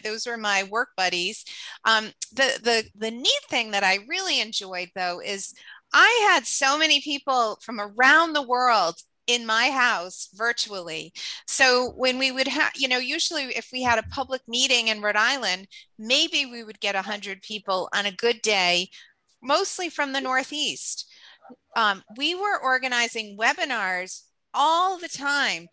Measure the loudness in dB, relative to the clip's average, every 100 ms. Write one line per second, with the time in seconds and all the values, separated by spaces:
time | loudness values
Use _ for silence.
0 | -6 -6 -6 -4 0 0 0 -2 -4 -2
1 | 0 0 -2 -6 -10 -14 -16 -4 2 2
2 | 0 -8 -6 0 0 0 0 0 -2 -8
3 | -8 -4 -2 -2 -2 -4 -2 0 2 0
4 | -2 -6 -2 -2 -2 -6 -6 -8 -8 -4
5 | -4 -4 -6 -6 -6 -8 -18 -20 _ 6
6 | 6 6 4 4 2 2 2 4 2 2
7 | 0 -4 0 2 2 -2 -8 -8 -6 2
8 | 6 6 6 2 0 2 4 4 2 -2
9 | -12 _ -2 0 2 2 2 4 2 2
10 | -4 -10 -10 -4 -2 -2 -4 -6 -8 -8
11 | -10 -12 -12 -10 -2 4 6 6 2 0
12 | 0 2 0 0 -2 0 -2 0 0 0
13 | -2 -2 -2 -2 -4 -8 -8 -4 0 0
14 | -2 -6 -6 -6 -4 0 2 2 0 -2
15 | 0 2 2 0 -2 -4 -8 -20 -20 -10
16 | 0 0 2 -2 -6 -8 -14 -8 -4 -4
17 | -4 -6 -8 -12 -12 -10 -4 -4 -2 -2
18 | -2 -2 -2 0 0 2 4 2 -2 -10
19 | -20 _ _ _ 0 0 0 -4 -4 -4
20 | -4 -2 -2 -2 -2 -4 -6 -6 -6 -8
21 | -10 -20 -20 -20 -20 -20 _ 0 2 0
22 | -6 -6 -4 -2 -2 -2 0 0 0 0
23 | 0 -2 -10 0 0 0 -2 -2 -2 -4
24 | -6 -12 -18 _ _ 0 2 4 2 -2
25 | -8 -6 -2 0 -2 -4 -10